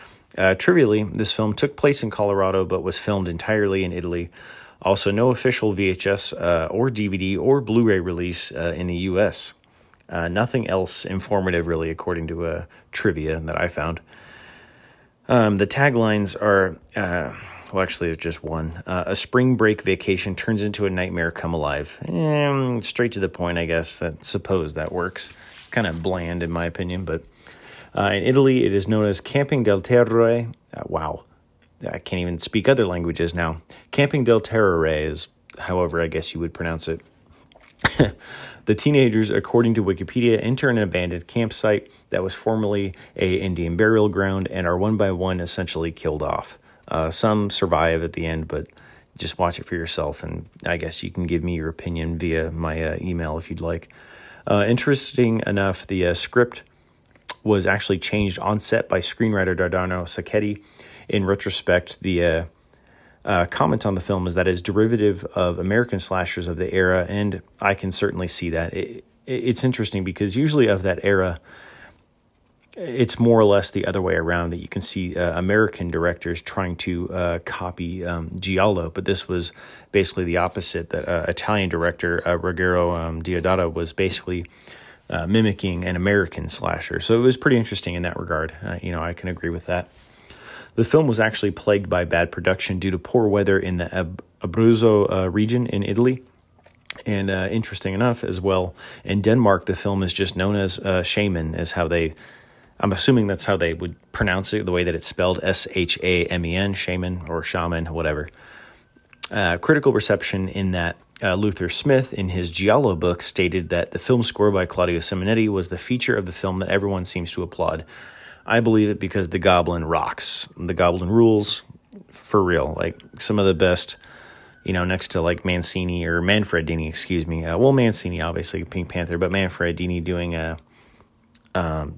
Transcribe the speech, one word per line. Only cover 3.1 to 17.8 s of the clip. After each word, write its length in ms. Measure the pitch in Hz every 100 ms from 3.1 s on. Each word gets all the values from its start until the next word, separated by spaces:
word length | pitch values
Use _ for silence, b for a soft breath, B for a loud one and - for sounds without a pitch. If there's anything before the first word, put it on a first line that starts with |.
| 101 90
entirely 560 | 82 - 107 101 95
in 80 | 90
Italy. 380 | 87 87 87 85 B B B B B
Also, 300 | 92 98 101
no 180 | 101 127
official 420 | 117 127 123 110
V 180 | 95 95
H 180 | 90 98
S, 240 | 98 -
uh, 340 | - 85 85 80
or 180 | 95 131
D 160 | 110 104
V 100 | 95
D 200 | 95 95
or 240 | 98 139
Blu-ray 400 | 110 113 113 95
release, 500 | 87 85 90 85 -
uh, 240 | - 85 80
in 120 | 90
the 80 | 87
U 240 | 92 90
S. 340 | 104 - - - _ b b b -
Uh, 180 | 85 85
nothing 400 | 92 120 131 107
else 360 | 95 90 -
informative, 640 | - 95 - 101 92 85 85
really, 200 | 80 80
according 380 | 80 - 85 80
to, 180 | 82
uh, 200 | 85 82 82 b _
trivia 480 | - 107 76 78 80
that 200 | 80 -
I 100 | 85
found. 320 | 80 80 82 B B B B B B B B B B B _ -
Um, 300 | 127 107 101
the 100 | 101
taglines 720 | 139 143 120 110 107 98 -
are, 400 | 107 98 92 78 -
uh, 380 | 104 95 87 73 - B B B
well, 100 | 95